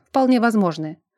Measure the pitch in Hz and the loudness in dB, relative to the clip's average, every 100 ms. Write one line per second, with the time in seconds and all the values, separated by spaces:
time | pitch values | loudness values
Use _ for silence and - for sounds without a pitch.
0 | _ 269 254 247 233 220 180 160 156 165 | _ -2 2 2 2 2 0 -2 -10 -12
1 | _ | _